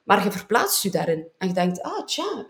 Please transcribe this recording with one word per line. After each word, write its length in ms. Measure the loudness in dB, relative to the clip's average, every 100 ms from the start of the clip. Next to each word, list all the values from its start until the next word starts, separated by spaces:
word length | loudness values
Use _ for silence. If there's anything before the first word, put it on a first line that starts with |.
maar 200 | 2 4
je 60 | 2
verplaatst 520 | -2 0 2 2 0
je 80 | 0
daarin. 360 | 0 0 -2 -4 -4
En 100 | -2
je 60 |
denkt, 280 | 2 2 0
"Ah, 220 | -4 -6
tja, 420 | -4 -4 -4 -6